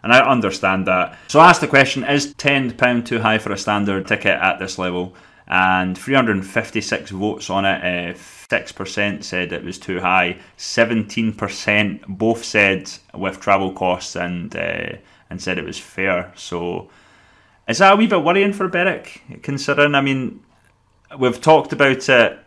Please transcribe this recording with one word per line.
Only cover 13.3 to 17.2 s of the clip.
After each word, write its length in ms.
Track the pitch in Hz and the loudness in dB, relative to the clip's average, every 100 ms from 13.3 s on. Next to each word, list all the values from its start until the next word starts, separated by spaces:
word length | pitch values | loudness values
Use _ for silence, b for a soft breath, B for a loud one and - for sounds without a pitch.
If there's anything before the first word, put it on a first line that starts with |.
| 92 | -4
travel 340 | - 98 95 | 0 2 2
costs 440 | 95 92 90 - 90 | -2 -2 -2 -6 -8
and, 400 | 87 87 85 80 | -6 -8 -10 -6
uh, 400 | 82 82 78 - b b b | -6 -6 -10 -12 b b b
and 100 | 90 | -10
said 180 | - 90 | -6 -6
it 60 | |
was 140 | 87 80 | -6 -12
fair. 540 | - - 95 90 87 | -14 -4 -2 -2 -4
So 560 | - - 87 87 87 87 b b b | -16 -10 -6 -6 -8 -12 b b b